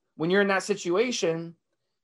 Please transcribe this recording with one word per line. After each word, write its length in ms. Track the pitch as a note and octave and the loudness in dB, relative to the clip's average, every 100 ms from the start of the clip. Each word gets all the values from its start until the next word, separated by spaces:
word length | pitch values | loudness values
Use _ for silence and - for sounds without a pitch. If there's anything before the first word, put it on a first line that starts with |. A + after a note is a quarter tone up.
| _ - | _ -4
when 140 | E3 | 2
you're 120 | G3 | 2
in 60 | G3 | 4
that 140 | F#3+ | 2
situation, 920 | G3 F#3 F3 F#3 B3 A#3+ F3 E3 E3+ - _ _ _ _ | 0 -4 0 0 0 0 -2 -2 -6 -16 _ _ _ _